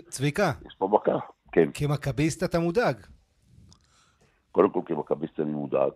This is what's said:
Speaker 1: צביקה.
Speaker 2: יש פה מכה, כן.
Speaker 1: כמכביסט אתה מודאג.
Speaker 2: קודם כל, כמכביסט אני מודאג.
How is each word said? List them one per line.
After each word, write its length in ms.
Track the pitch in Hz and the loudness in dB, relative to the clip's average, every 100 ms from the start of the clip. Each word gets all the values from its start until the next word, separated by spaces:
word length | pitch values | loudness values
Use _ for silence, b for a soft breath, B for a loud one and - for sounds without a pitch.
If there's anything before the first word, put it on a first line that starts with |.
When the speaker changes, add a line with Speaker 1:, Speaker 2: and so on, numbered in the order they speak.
| - | -14
Speaker 1:
צביקה. 420 | - 143 143 185 107 - | -4 -4 0 -2 -2 -12
Speaker 2:
יש 80 | - | -6
פה 100 | 95 | 2
מכה, 300 | 107 - - - - _ | 2 2 -2 -4 -16 _
כן. 180 | - 73 | 2 2
Speaker 1:
כמכביסט 720 | - 143 147 139 117 156 - | 0 -4 -2 -4 -2 -2 -2
אתה 160 | 175 170 | -2 0
מודאג. 360 | 170 180 208 120 - - _ _ _ - - - _ _ _ _ _ _ _ | 0 0 0 -2 -10 -20 _ _ _ -20 -20 -20 _ _ _ _ _ _ _
Speaker 2:
קודם 180 | - 95 | 4 4
כל, 100 | 90 78 | 2 -4
כמכביסט 540 | 78 - 71 80 - | -4 -2 -2 -2 -4
אני 120 | 76 | -4
מודאג. 400 | 73 69 67 69 | -4 -2 0 0